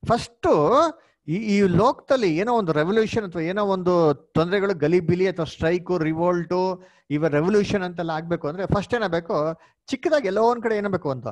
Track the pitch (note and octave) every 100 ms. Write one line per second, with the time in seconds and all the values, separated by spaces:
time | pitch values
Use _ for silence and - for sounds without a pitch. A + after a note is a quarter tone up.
0 | - A#3 - _ - G#3 D3+ B3+ E4 -
1 | _ _ - F3 A3 G3+ G3 F3 A#3 C#4
2 | - C4+ G3+ D#3 G#3+ A#3+ F#3 D3+ D#3+ A3
3 | A3 A3+ G3+ E3+ D#3+ G3 G3+ F#3+ F3+ F3
4 | D#3+ C#3 _ - E3 G3+ G3 F3+ D3 F3+
5 | E3 F3 F#3+ F3+ D#3 - D#3+ F3+ F3 F3+
6 | D#3 D#3+ F3 F3 E3+ F3+ F#3 F#3 - _
7 | _ D3 D#3+ D3 E3+ G#3+ G3+ G3+ F3+ F3
8 | E3+ D#3+ E3+ E3+ C#3+ F3 F#3 G3+ F#3 A#3+
9 | G3+ E3+ E3+ F3+ D#3 D#3+ _ _ - C4
10 | F4+ D4+ G#3 F#3+ A3+ A#3+ A3+ G#3+ G3+ F#3
11 | D3+ B2+ A2+